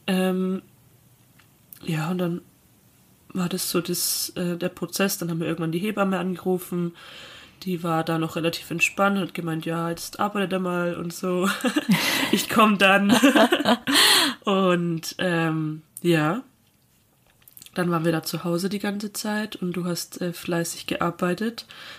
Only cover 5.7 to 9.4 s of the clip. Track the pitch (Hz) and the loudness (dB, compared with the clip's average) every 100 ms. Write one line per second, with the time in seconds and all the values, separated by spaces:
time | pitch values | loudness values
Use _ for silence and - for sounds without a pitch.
5.7 | 170 214 208 196 185 185 175 185 180 - | -2 -2 0 0 0 -2 -2 -2 -2 -2
6.7 | 175 170 170 - - - - - - 190 | -2 -4 -6 -18 -20 -20 -20 -20 -10 -6
7.7 | 170 170 160 165 165 165 170 165 165 - | -4 0 0 0 -2 -2 -2 -2 -4 -6
8.7 | 170 - - 196 196 175 - | -2 0 2 2 2 -2 -4